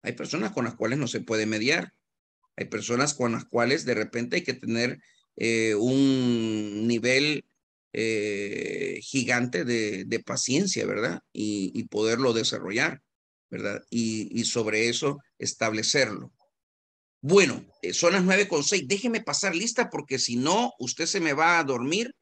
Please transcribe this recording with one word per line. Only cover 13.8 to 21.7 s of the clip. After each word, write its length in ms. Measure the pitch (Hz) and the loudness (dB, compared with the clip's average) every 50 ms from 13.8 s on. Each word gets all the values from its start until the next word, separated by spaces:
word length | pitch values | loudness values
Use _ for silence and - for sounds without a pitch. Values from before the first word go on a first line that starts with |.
| - _ | -10 _
Y, 380 | - 117 117 113 110 110 107 107 | -4 -2 -2 -2 -2 -4 -6 -6
y 120 | - 117 113 | -4 -4 -2
sobre 440 | - - 120 110 107 107 110 113 117 | -2 -2 -2 0 0 2 2 2 2
eso 300 | 117 - - 143 143 143 _ _ _ _ | 0 0 0 -2 -2 -4 _ _ _ _
establecerlo. 960 | - - - - 113 113 110 110 107 - - 147 131 110 101 90 - - _ _ _ _ _ _ _ _ _ _ _ _ _ _ _ _ _ _ | -6 -6 -2 -2 -2 0 0 -2 -2 2 2 2 2 2 0 -10 -12 -16 _ _ _ _ _ _ _ _ _ _ _ _ _ _ _ _ _ _
Bueno, 440 | - 135 180 202 185 139 110 90 - - _ _ | 0 6 8 8 8 6 2 -4 -8 -14 _ _
eh, 100 | - 87 | -6 -4
son 200 | - - - 170 | -2 4 4 6
las 120 | 185 196 180 | 6 6 4
nueve 240 | 190 190 196 202 196 | 4 4 4 4 2
con 160 | 175 147 143 | 0 0 2
seis. 200 | - 208 185 143 | 2 0 0 0
Déjeme 340 | 123 196 196 226 247 226 220 | 0 -2 -2 0 -2 -2 -2
pasar 340 | 220 - 147 - - 196 165 | -4 -4 -4 -2 -2 0 -2
lista 360 | 170 214 233 240 - 240 175 | 0 -2 -2 0 0 -2 -2
porque 280 | - 151 - - 131 127 | -2 -10 -6 -4 -4 -2
si 180 | - - 120 | -2 -2 0
no, 360 | 120 127 151 180 220 240 240 - _ | 0 2 2 4 2 2 0 -4 _
usted 280 | 123 120 - - 160 | -8 -8 -4 -4 -4
se 140 | 165 - 196 | -2 -2 0
me 120 | 165 156 | 0 0
va 260 | 143 143 160 170 175 170 | 2 4 4 4 4 4
a 60 | 160 | 2
dormir 500 | 135 | 0